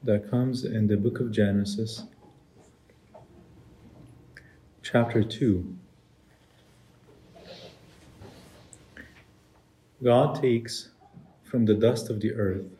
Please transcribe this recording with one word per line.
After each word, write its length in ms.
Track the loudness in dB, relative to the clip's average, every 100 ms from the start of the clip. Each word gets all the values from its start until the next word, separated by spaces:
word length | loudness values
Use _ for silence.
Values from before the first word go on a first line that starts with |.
that 260 | 0 -2 0
comes 340 | -2 0 -2
in 220 | -4 0 2
the 100 | 2
book 220 | 0 -2
of 140 | -4
Genesis, 720 | 0 2 2 -2 -4 -6 -8 -18 -20 -20 -20 _ _ -20 _ _ _ _ -20 -20 -20 -20 -20 -20 -20 -20 -20 -20 -20 -20 -20 -20 -20 _ _
chapter 400 | -2 0 2 0
two. 520 | 0 0 0 0 -2 -12 -20 _ _ _ _ _ _ _ _ _ _ _ _ -20 -20 -20 -20 -20 -20 -20 -20 -20 -20 -20 -20 -20 -20 -20 -20 -20 -20 -20 -20 -20 -20 _ _ _ _ _ _ _
God 400 | 4 6 4 2
takes 500 | 2 0 -2 -12 -14 _ -20 -20 -20 _
from 220 | -8 0
the 100 | 2
dust 340 | 4 4 2 -4
of 120 | -4
the 140 | -4
earth 320 | -2 -2 -2 -8 -16